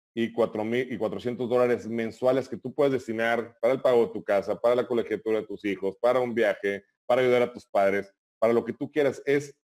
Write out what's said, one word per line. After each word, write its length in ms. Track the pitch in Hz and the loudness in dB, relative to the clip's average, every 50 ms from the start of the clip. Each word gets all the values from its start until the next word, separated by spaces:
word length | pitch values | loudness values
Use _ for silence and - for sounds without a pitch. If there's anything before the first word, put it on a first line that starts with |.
| _ _ - | _ _ -4
y 180 | 113 117 113 | -4 -4 -2
cuatro 320 | 113 117 113 - - 110 107 | 0 0 0 0 0 -4 -4
mil 260 | 110 117 123 127 120 | -2 -2 -2 -2 -4
y 80 | 120 95 | -4 -4
cuatrocientos 520 | 113 107 101 98 101 123 123 110 127 110 | -4 -4 -4 -4 -6 -6 -6 -4 -4 0
dólares 360 | 123 123 123 123 120 104 - | 2 2 2 2 2 0 -2
mensuales 600 | 110 113 117 113 110 104 - 123 127 131 135 120 - | -6 -6 -4 -4 -6 -6 -2 0 2 2 2 -2 -4
que 80 | 117 | -10
tú 180 | 98 - 127 120 | -10 -10 -10 -2
puedes 200 | - 143 139 135 | 0 2 2 2
destinar 640 | 120 - - 110 113 113 117 117 117 113 113 - - | -2 -4 -6 -4 -2 0 0 0 0 -2 -6 -8 -2
para 120 | - 117 135 | 0 0 0
el 80 | 131 | 2
pago 240 | - 135 123 117 113 | 2 4 4 4 4
de 80 | 113 - | 2 -2
tu 100 | 104 - | -8 -2
casa, 380 | - 101 98 95 104 101 98 | 0 0 0 2 -2 -6 0
para 140 | - 117 123 | 2 2 2
la 120 | 123 117 - | 2 0 0
colegiatura 540 | 123 117 101 - 110 98 - 113 110 107 | -2 -2 -2 -2 -4 -4 -2 -2 -2 -2
de 60 | 90 - | -2 -6
tus 180 | 101 - - | -12 -8 -4
hijos, 320 | 104 95 92 95 95 95 - | -4 -4 -2 -4 -6 -6 0
para 200 | - 120 123 131 | 0 2 2 2
un 120 | 123 120 113 | 0 0 0
viaje, 520 | 117 113 104 95 - - 101 101 98 - _ _ _ _ | 0 2 0 0 0 -2 -4 -4 -4 -8 _ _ _ _
para 160 | - 123 127 | 0 2 2
ayudar 200 | 127 123 123 123 | 4 4 4 4
a 100 | 123 120 | 2 0
tus 140 | - 104 - | -2 -12 -16
padres, 440 | _ - 104 98 98 98 101 98 - _ _ _ _ _ - | _ 0 2 2 2 2 0 -2 -6 _ _ _ _ _ 0
para 140 | 110 113 117 | 2 2 2
lo 100 | 117 113 | 2 0
que 80 | 117 | -2
tú 180 | 107 - 143 135 | -8 -8 -8 -6
quieras. 320 | - 151 143 135 117 - - | -2 0 0 0 0 -2 -2
Es 280 | 139 139 143 139 143 - _ _ | 0 0 0 0 -4 -16 _ _